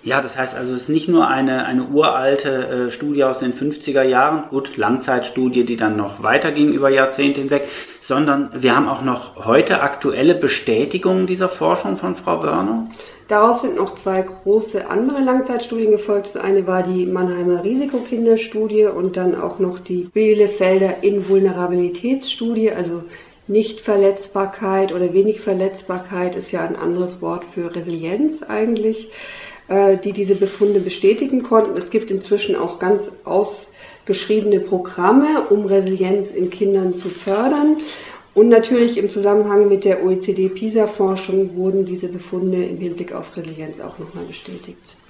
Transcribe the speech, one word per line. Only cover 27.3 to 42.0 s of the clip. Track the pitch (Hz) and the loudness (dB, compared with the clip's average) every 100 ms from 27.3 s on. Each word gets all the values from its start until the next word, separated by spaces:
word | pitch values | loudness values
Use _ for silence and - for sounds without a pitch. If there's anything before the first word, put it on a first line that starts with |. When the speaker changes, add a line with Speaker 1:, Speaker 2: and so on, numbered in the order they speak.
| 170 - | -6 -8
Speaker 2:
für | - 170 170 | -8 -6 -6
Resilienz | 170 165 160 202 302 - | -8 -6 -4 -2 -2 -2
eigentlich, | - 214 220 220 220 220 - - - - - - - | -6 -2 0 0 0 -2 -8 -18 -18 -18 -18 -20 -2
äh, | 190 196 190 | 4 4 4
die | 202 | 0
diese | 196 190 190 | -4 0 2
Befunde | 196 - 208 202 | 2 2 2 2
bestätigen | 180 - 196 226 269 262 | 0 2 2 4 2 -2
konnten. | - 226 202 175 | 2 2 4 -2
Es | 180 | -2
gibt | 220 - | -4 -2
inzwischen | 190 - 202 - 190 | -6 0 -2 0 -2
auch | 175 - | -2 -4
ganz | 180 202 - - - | 0 0 0 -12 -2
ausgeschriebene | 185 202 - - - - - - 190 - 214 208 196 | 0 0 -6 -18 -20 -20 -20 -4 -4 0 0 4 2
Programme, | 180 185 - - 180 254 294 302 - | 2 -4 -4 -2 4 6 4 0 2
um | 208 202 | 2 4
Resilienz | 196 190 185 185 202 196 | 2 2 -2 0 0 -2
in | - 180 | -4 -6
Kindern | - 202 196 185 | -2 0 2 0
zu | 175 185 | -2 -8
fördern. | 180 - 202 254 294 302 311 - - - - - - | -8 -4 0 0 2 2 2 -2 -12 -16 -20 -4 4
Und | 233 | 6
natürlich | 226 226 247 233 233 | 6 6 2 2 2
im | 196 | -2
Zusammenhang | 208 202 208 208 202 202 | 0 2 2 4 4 4
mit | 196 | 4
der | 196 185 180 | 2 2 2
O-E-C-D-pisa-Forschung | 185 185 180 190 185 220 220 208 - 190 190 - 190 190 175 | 0 -2 0 -2 -2 -2 0 0 2 0 0 -2 0 0 -2
wurden | 185 190 180 | -2 0 -2
diese | 180 | -4